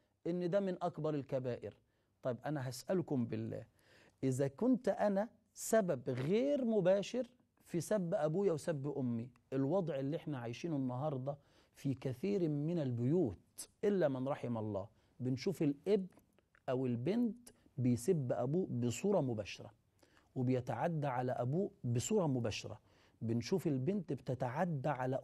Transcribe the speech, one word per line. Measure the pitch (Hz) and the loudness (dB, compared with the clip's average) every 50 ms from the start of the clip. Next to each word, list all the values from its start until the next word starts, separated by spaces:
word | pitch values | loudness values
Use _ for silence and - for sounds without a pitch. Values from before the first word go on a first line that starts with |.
| _ _ _ _ _ | _ _ _ _ _
إن | 165 175 180 175 175 | -2 -2 0 0 2
ده | 170 202 | 2 2
من | 196 190 - - | 2 0 -2 -2
أكبر | 175 175 - - 151 156 156 | -4 -4 -4 -2 -2 -2 -2
الكبائر. | 143 127 - 143 135 127 127 120 - - 101 - - _ _ _ _ _ _ _ _ | -2 -2 -2 -4 -2 -2 -2 -4 -4 -6 -10 -12 -12 _ _ _ _ _ _ _ _
طيب | - 135 120 - - | -4 -4 -4 -2 -4
أنا | 135 151 147 127 131 | -4 -4 -4 -4 -6
هسألكم | 123 - - - 190 185 - - 151 127 117 | -8 -8 -4 -2 0 0 0 0 0 0 0
بالله، | 113 113 110 113 107 107 104 110 - _ _ _ _ - - - - _ _ - | 0 -2 -4 -4 -6 -6 -8 -10 -14 _ _ _ _ -20 -20 -20 -20 _ _ -2
إذا | 135 127 123 139 135 | 0 0 2 0 -2
كنت | - - 220 254 262 - - 196 | 0 0 2 2 2 2 2 0
أنا | 196 - 196 208 196 190 214 240 - _ _ _ | 0 2 2 2 2 2 0 -2 -6 _ _ _
سبب | _ - - - - 226 202 175 151 127 120 143 | _ -10 -2 2 2 4 4 4 0 -2 -2 -4
غير | 127 120 131 151 196 226 254 285 294 277 254 | -2 -2 0 2 2 2 2 2 2 2 2
مباشر | 226 220 214 170 180 190 202 190 - - 247 262 - - _ _ _ _ _ _ | 2 2 4 4 4 4 4 2 -2 -4 -4 -4 -6 -10 _ _ _ _ _ _
في | - - 175 | -4 -4 -2
سب | 151 - 214 214 180 165 165 | 0 0 0 0 0 0 0
أبويا | 147 151 151 151 196 202 196 | 0 0 2 2 2 2 2
وسب | 185 147 - - 165 139 135 147 139 | 2 0 -2 -4 -4 -2 -4 -4 -2
أمي، | - 131 123 117 113 117 127 - - _ _ | 0 0 0 0 -2 -4 -6 -12 -20 _ _
الوضع | - 135 135 135 170 196 175 151 151 135 | 0 0 2 2 2 2 0 0 -2 -2
اللي | 135 135 156 | -2 -2 -2
احنا | 156 - 156 147 127 | -4 -4 -6 -6 -4
عايشينه | 120 117 123 - - 170 160 | -4 -6 -6 -4 -4 -2 -2
النهاردة | 139 135 127 123 123 143 156 143 127 127 139 147 - - _ _ - - _ _ | 0 0 -2 -2 0 -2 0 -2 -2 -4 -4 -6 -8 -12 _ _ -20 -20 _ _
في | - - 143 127 | -4 -2 -2 -2
كثير | - - 139 123 - - 196 202 196 175 156 | 0 -2 -6 -4 -2 -2 0 2 2 2 2
من | 147 143 147 160 175 170 | 0 0 0 0 0 0
البيوت | 147 131 123 117 120 127 156 185 165 110 - - - _ _ - - - _ _ - | 0 0 0 0 2 4 4 4 4 2 0 -6 -14 _ _ -16 -16 -16 _ _ 0
إلا | 202 208 190 165 143 | 2 4 4 4 2
من | 135 127 131 135 | 2 0 -2 -2
رحم | 143 - - 123 117 113 | -4 -4 -2 -4 -2 -2
الله، | 107 107 104 95 98 - - _ _ _ _ - | -2 -2 -2 -4 -6 -8 -12 _ _ _ _ -4
بنشوف | 123 127 131 123 - 202 143 - | -2 -2 -2 0 0 -2 0 2
الابن | 165 143 139 - - 190 208 208 190 180 - - _ _ _ _ _ _ _ - _ - | 2 2 2 0 2 2 2 2 2 -4 -10 -20 _ _ _ _ _ _ _ -10 _ -2
أو | 131 127 135 | 0 0 2
البنت | 127 120 117 120 160 202 240 247 226 - - - - - _ _ - _ - | 0 0 0 0 0 2 2 0 0 -2 -6 -14 -20 -20 _ _ -12 _ 0
بيسب | 120 123 123 110 - - 185 156 131 123 | 2 4 4 4 4 2 2 2 2 0
أبوه | - - 120 131 147 180 190 | 0 0 0 2 2 0 0
بصورة | 123 127 120 120 120 117 - - 196 202 180 | 0 0 0 0 0 0 0 2 2 4 4
مباشرة | 147 127 117 107 101 - - - 113 107 - _ _ _ _ _ - _ _ - _ _ _ | 2 2 -2 -4 -4 -8 -10 -12 -14 -18 -18 _ _ _ _ _ -20 _ _ -20 _ _ _
وبيتعدى | 135 127 127 131 123 123 - 120 113 143 175 165 151 143 | 0 2 2 2 2 0 -2 -2 -2 0 0 0 0 -2
على | 143 123 123 127 127 | 0 0 0 0 0
أبوه | 123 - 123 123 143 175 202 - - _ - | 0 0 0 0 0 0 0 -2 -4 _ -4
بصورة | 123 117 123 - - 220 214 170 | 0 0 0 2 2 2 2 2
مباشرة، | 151 131 127 117 110 101 - - 104 107 - _ _ _ _ - _ _ _ | 2 2 0 0 -2 -4 -4 -8 -10 -12 -14 _ _ _ _ -20 _ _ _
بنشوف | 117 113 117 120 117 - 196 180 - | -2 0 0 0 0 0 0 0 2
البنت | 170 143 127 127 156 196 214 165 - | 0 0 0 0 0 -2 -2 -2 -4
بتتعدى | 143 123 - - 127 120 135 123 120 151 185 175 160 135 123 156 | -6 -6 -2 -4 -2 -2 -2 -2 0 0 0 0 0 -2 -2 -2
على | 139 123 127 131 131 131 | -2 0 -2 -2 -2 -2